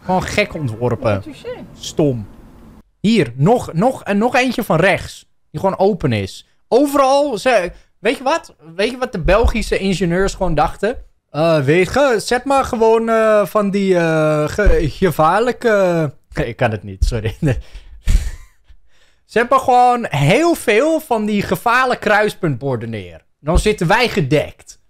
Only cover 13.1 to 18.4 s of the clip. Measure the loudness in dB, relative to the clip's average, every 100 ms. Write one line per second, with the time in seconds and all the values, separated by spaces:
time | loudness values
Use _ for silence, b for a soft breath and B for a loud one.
13.1 | 2 4 2 2 0 0 0 2 2 2
14.1 | 2 2 0 -2 0 2 4 0 0 -2
15.1 | 2 2 2 0 -2 0 2 2 0 -2
16.1 | -6 _ -8 -6 -2 -2 -2 -10 -2 -2
17.1 | 0 -4 -2 -2 -2 B B B B B
18.1 | B B B